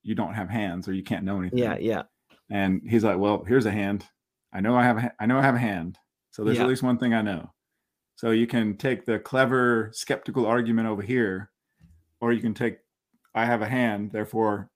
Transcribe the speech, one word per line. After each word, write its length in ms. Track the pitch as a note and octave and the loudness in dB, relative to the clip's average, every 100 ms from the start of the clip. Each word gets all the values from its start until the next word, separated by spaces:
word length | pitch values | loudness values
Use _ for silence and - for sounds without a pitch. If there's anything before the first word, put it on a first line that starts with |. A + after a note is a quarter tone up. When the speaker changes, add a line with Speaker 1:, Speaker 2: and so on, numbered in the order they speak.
Speaker 1:
you 120 | - | -6
don't 200 | A2 F2+ | -4 -4
have 140 | G#2+ F2+ | -6 -6
hands 380 | A2+ G2+ F2 F#2+ | -4 -4 -4 -6
or 40 | |
you 80 | F#2+ | -6
can't 220 | F2 F2 | -4 -4
know 140 | F#2+ G2+ | -2 -4
anything. 180 | F2+ B2 | -2 0
Speaker 2:
Yeah, 180 | A#2 E2 | 0 -2
yeah. 240 | A2 G2+ - _ _ _ - | -2 -4 -6 _ _ _ -6
Speaker 1:
And 320 | G2+ G2 F#2+ - | 0 2 0 2
he's 160 | A2+ | 2
like, 140 | G#2+ F#2 | 4 2
"Well, 260 | G2+ G2+ | 2 0
here's 220 | F2+ C3 A2 | 2 2 2
a 40 | |
hand. 340 | G#2 G2 G2+ - _ _ _ _ | 0 -2 -4 -6 _ _ _ _
I 80 | - | -2
know 160 | A2 B2 | 2 4
I 80 | |
have 120 | B2 A2+ | 4 2
a 40 | |
ha-, 100 | A#2+ - | -2 -2
I 80 | A2 | 0
know 120 | C3 | 2
I 40 | |
have 120 | C3+ B2 | 2 2
a 20 | |
hand. 400 | A#2+ F#2 E2+ F#2+ _ _ _ | 0 -4 -8 -12 _ _ _
So 140 | - | -4
there's 120 | G#2+ A#2 | 0 2
Speaker 2:
Yeah. 40 | |
Speaker 1:
at 40 | B2 | 2
least 140 | B2+ | 0
one 160 | B2+ A#2+ | 0 0
thing 160 | B2 | 2
I 80 | A2+ | 0
know." 300 | G#2+ F2 F2+ _ _ _ _ _ _ _ | 0 -4 -10 _ _ _ _ _ _ _
So 140 | A2+ | 0
you 160 | A2+ A#2 | 2 2
can 300 | A#2+ G#2+ G2+ | 0 -2 -2
take 280 | C3+ B2 | -2 -2
the 140 | - G#2+ | -2 -4
clever 720 | - C3 C3 B2+ B2 A2+ A2 | 0 2 4 4 4 2 0
skeptical 540 | - - C#3 - B2+ G#2+ | -6 -4 -4 -4 -2 2
argument 420 | A#2+ A#2 A2+ A2+ | 2 2 0 0
over 140 | G#2 | -4
here, 480 | G2+ B2+ G#2+ F#2+ G2+ _ _ _ _ _ _ - | -2 0 0 -2 -10 _ _ _ _ _ _ -6
or 120 | A#2 | 0
you 80 | A#2+ | 0
can 140 | A#2 | 0
take, 240 | G2+ A#2 G2 _ _ _ _ _ | -2 -2 -4 _ _ _ _ _
"I 100 | A2+ | -2
have 180 | A#2 A#2+ | 0 0
a 60 | G#2+ | 0
hand, 440 | B2+ A#2+ G#2 G#2 | 0 0 -2 -4
therefore 580 | G#2+ G#2+ A2 G#2+ G2+ F#2+ | -6 -4 0 0 0 -6